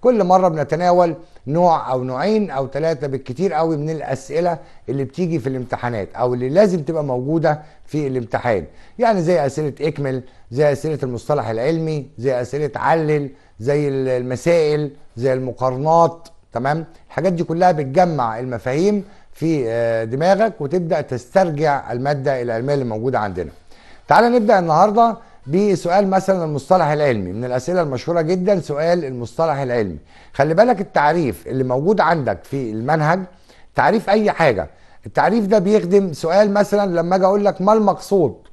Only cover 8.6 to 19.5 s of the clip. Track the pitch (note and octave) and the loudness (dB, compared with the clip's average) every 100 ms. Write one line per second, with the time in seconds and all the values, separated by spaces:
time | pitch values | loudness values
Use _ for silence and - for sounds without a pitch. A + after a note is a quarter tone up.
8.6 | D2+ - - - A3+ G#3 D#3+ F3 C#3+ D#3 | -2 -16 -20 -2 0 2 2 2 0 -2
9.6 | D3+ - D3 D3+ C#3 C3 A#2+ - - A#2+ | -6 -4 -6 -4 -4 -4 -8 -20 -10 0
10.6 | D3 C#3 D#3 D3 C3+ A#2+ - - A2 A2+ | 2 2 -4 -4 -4 -6 -2 -2 -2 -2
11.6 | C3 E3 D#3+ D3+ B2+ - B2+ B2+ B2 C#3+ | -2 -2 -2 -6 -8 -6 -2 -2 -4 -4
12.6 | D3+ - C3+ E3 D3+ D3+ C#3 - _ _ | -6 -2 0 2 2 -2 -2 -10 _ _
13.6 | A2+ C#3+ D3 C3+ C3 B2+ B2 B2 E3 E3+ | -2 0 0 -2 -2 -2 -2 -4 2 2
14.6 | D3+ D3+ D3 - - - C3 C3 C3 - | 2 0 -4 -8 -18 -4 -2 0 -4 -4
15.6 | C3 B2+ D3+ E3 E3 - - - _ A#2 | -4 -2 2 4 4 0 -20 -20 _ -4
16.6 | B2+ D3+ D#3+ - - - E3+ E3+ E3 E3 | -2 -2 -6 -18 -10 -2 -2 -2 -2 2
17.6 | F3+ D#3 C3+ D3 F3+ D3+ A#2 A2 B2+ A#2+ | 2 2 0 2 2 2 -2 -4 -6 -6
18.6 | C3 C#3 F#3+ G#3 F#3 - - - D#3+ | -4 0 2 0 -4 -18 -20 -6 -2